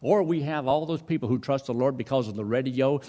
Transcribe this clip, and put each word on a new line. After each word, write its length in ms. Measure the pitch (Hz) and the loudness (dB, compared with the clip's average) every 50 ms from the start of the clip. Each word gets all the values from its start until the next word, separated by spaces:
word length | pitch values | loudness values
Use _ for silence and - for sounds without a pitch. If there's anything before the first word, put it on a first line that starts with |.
Or 200 | - 135 208 202 | 0 2 2 2
we 200 | 175 160 170 156 | 2 2 0 0
have 240 | 139 156 156 147 127 | 0 -2 -4 -2 0
all 180 | 131 143 156 160 | 0 0 0 0
those 160 | 156 165 156 | -2 -4 -4
people 280 | 160 - 165 156 123 107 | -2 -2 -2 -2 0 0
who 100 | 127 - | 0 0
trust 280 | - - 135 135 - | 0 0 -2 -2 -2
the 60 | - | -2
Lord 240 | 117 120 131 139 131 | -2 2 2 0 0
because 320 | 113 110 - 139 131 117 107 | -2 -2 0 0 0 0 0
of 60 | 101 | -4
the 100 | 110 104 | -6 -2
radio. 560 | 104 117 131 131 135 123 131 131 139 147 135 - | 0 0 0 0 0 0 2 2 2 2 0 -4